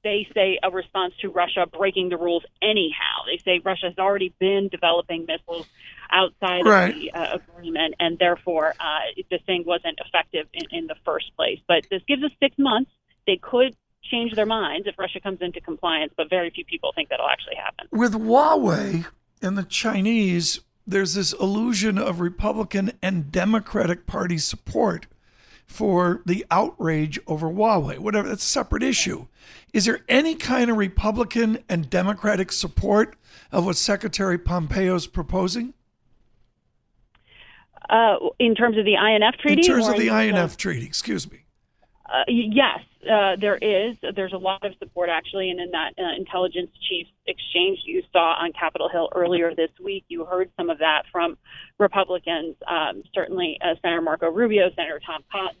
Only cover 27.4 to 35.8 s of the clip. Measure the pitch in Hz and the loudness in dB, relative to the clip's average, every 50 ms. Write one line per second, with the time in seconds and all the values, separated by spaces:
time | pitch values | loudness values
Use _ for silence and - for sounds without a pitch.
27.4 | 165 160 170 196 214 226 214 175 143 131 - - 196 214 214 208 202 180 202 196 | -4 -4 0 2 2 4 4 2 0 -2 -6 -4 -4 0 0 0 0 -2 -6 -4
28.4 | - - - 285 - - - 214 247 269 240 - - 180 - - - - _ _ | -4 -2 -2 -2 -2 -2 -2 0 0 0 2 0 0 -2 -4 -8 -10 -18 _ _
29.4 | - - - - _ _ - 214 185 220 233 - _ - - 262 311 320 320 330 | -20 -20 -20 -20 _ _ 0 2 2 2 0 -2 _ 2 4 4 4 2 -2 -4
30.4 | - - 254 254 240 240 226 214 202 185 - - - 214 208 240 233 - - 233 | -2 -2 2 2 2 2 2 0 0 0 0 0 0 0 0 0 -2 0 0 0
31.4 | 233 220 220 - - - 190 170 156 127 - 180 180 196 208 - - 214 208 180 | 2 2 0 -2 -2 -4 -2 -2 -2 0 0 0 2 0 -2 0 0 0 2 2
32.4 | 190 - - - - 165 - - - 202 202 208 233 - - _ _ _ - - | 0 -2 -4 -6 -6 -2 -2 -2 2 4 4 4 4 2 -2 _ _ _ -20 -20
33.4 | - _ - 175 175 190 170 - - - 202 196 - 202 - - 196 190 175 175 | -16 _ 0 0 2 2 0 0 0 0 0 0 -2 -4 -2 -2 0 0 0 0
34.4 | 175 - 175 180 160 143 - 196 190 185 185 175 165 - _ 180 160 - 185 185 | -2 -2 -2 -2 -2 -2 0 0 2 2 2 0 -2 -4 _ -6 -4 -2 0 0
35.4 | 185 185 180 240 233 254 - _ | 0 0 -2 -4 -6 -6 -10 _